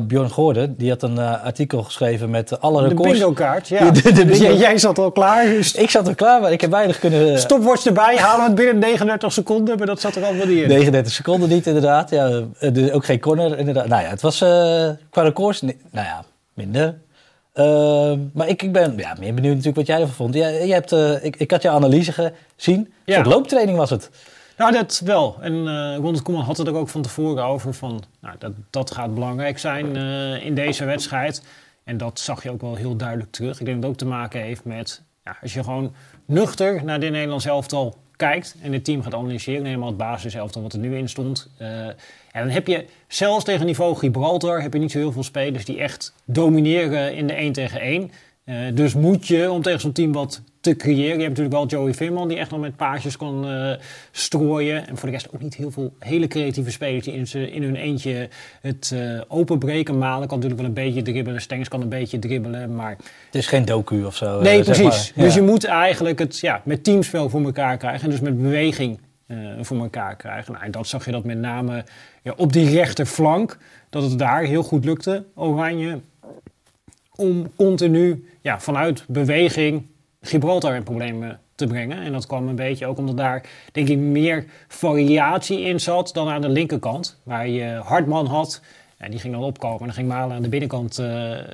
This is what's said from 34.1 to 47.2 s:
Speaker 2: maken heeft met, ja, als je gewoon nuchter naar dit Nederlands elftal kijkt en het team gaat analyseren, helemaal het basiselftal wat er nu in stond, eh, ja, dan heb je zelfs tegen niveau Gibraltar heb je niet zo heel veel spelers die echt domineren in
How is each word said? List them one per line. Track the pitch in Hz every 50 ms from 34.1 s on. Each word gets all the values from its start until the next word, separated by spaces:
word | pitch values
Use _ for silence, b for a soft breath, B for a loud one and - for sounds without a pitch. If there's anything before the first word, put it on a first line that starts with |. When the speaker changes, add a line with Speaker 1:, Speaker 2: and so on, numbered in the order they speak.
| 127
Speaker 2:
maken | 123 120 110 - 123
heeft | 110 110 120 117 -
met, | 120 113 113 117 - - - _ _ _ _ _
ja, | - 90 -
als | - 120 -
je | 131 120
gewoon | 117 131 135 135 - b b b b b b _
nuchter | - 143 175 220 214 - - 190 196 202 - 139
naar | 156 151 147
dit | 147 156
Nederlands | 151 151 151 147 147 135 127
elftal | 147 143 143 135 - 147 143 131 117 - _ _ _ _
kijkt | - 165 143 151 180 175 - - 165
en | 160 143
het | 135 131 135
team | - 151 139
gaat | 110 - -
analyseren, | 117 123 123 123 113 - - 135 143 139
helemaal | 135 131 127 120 120
het | 107
basiselftal | 98 113 113 120 - 107 117 104 117 104 104 - 113
wat | 107 110
er | - 104
nu | 110 127 131
in | 131 131 117
stond, | - - 131 131 139 - - - _ -
eh, | 113 110 110 113 110 110 110 b b b b b b b
ja, | - 113
dan | 120 131
heb | 131 190 180
je | 185 175 160 156 b b b b _
zelfs | - - 190 202 208 214 -
tegen | - 196 160 160
niveau | 175 160 143 175 175 160
Gibraltar | - 147 131 107 131 135 160 180 170 170 170 170 165
heb | 147 143
je | 127 151
niet | 156 151
zo | 143 147
heel | 147 151
veel | 120 131
spelers | 127 - - - 139 143 131 120 104
die | - 131 -
echt | 143 139 - - - - - _ _
domineren | - 123 156 165 160 160 156 151 151 165 175 170 151 147 147 139 143 135
in | 147